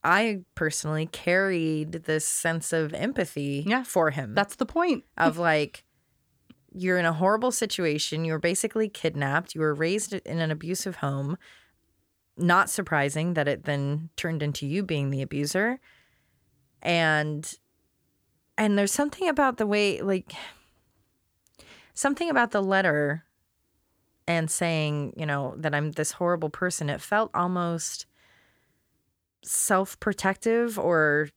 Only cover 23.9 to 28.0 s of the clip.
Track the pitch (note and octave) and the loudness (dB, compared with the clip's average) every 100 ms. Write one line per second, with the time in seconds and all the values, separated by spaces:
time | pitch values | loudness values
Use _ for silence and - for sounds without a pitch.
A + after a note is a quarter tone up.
23.9 | _ _ _ - E3+ D#3+ - E3+ D#3+ D3+ | _ _ _ -2 0 0 0 0 2 0
24.9 | D3 C#3+ - D3+ C#3+ C3+ - D#3 D3 D3+ | -2 -4 -6 -4 -2 -2 -4 -2 0 -2
25.9 | D3 D3+ - F3 F3 D#3 - F3+ - D3 | -2 -4 0 0 0 -2 -2 -4 -2 -4
26.9 | - - G#3 A3 - F3+ F3+ E3+ E3 - | -4 0 0 0 0 0 0 0 -2 -6
27.9 | - | -10